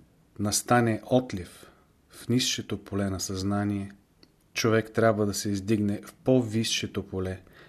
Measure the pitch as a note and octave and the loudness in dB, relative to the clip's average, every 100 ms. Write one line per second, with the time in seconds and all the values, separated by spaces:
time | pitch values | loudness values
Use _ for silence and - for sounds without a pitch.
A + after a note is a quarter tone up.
0 | - _ _ - G#2 - - A#2+ A#2 A2 | -20 _ _ -6 -2 0 4 4 4 0
1 | - B2+ B2+ G2 E2+ - - - _ _ | 2 2 2 -4 -10 -16 -20 -20 _ _
2 | _ - - B2 - - - G#2 - G2 | _ -12 -2 0 0 -2 -6 -8 -6 -2
3 | G2 F#2+ - F#2+ G2 G2+ G2+ G2+ G2 - | -2 -2 -4 -4 -2 0 0 -2 -6 -12
4 | _ _ - _ _ - A#2 A2 G#2+ - | _ _ -20 _ _ -2 2 2 2 2
5 | A2+ G#2 G#2 G2 G#2+ G2+ F#2+ G#2+ G#2 G#2 | 4 4 0 -2 -2 -2 0 2 2 -2
6 | - - - C3 A2 A2 A2 - G#2 - | -8 -6 2 2 2 -2 -2 -2 -4 -6
7 | F#2 F#2+ F#2 F#2 - - | -6 -4 -6 -6 -14 -20